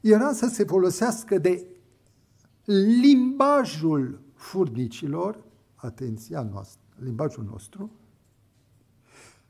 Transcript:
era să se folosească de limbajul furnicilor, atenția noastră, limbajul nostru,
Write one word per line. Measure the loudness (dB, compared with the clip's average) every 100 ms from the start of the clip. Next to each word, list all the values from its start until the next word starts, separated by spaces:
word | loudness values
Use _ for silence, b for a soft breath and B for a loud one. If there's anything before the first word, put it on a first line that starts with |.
era | 6 4 4
să | 0 -4
se | -2
folosească | 0 2 2 0 -2 -2 -2 0
de | 0 -2 -6 -20 _ _ _ _ _ _ _ _ 0 2 4 6
limbajul | 6 6 4 2 2 2 0 -2 0 0 -2 -8 -18
furnicilor, | _ -10 -4 -2 -2 -6 -6 -6 -4 -6 -8 -18 _ _ _
atenția | -14 -10 -10 -10 -10 -10
noastră, | -8 -10 -16 -20 _ -16
limbajul | -12 -6 -6 -8
nostru, | -14 -14 -18 -16 -16 -16 _ _ _ _ _ _ _ _ _ _ b b b b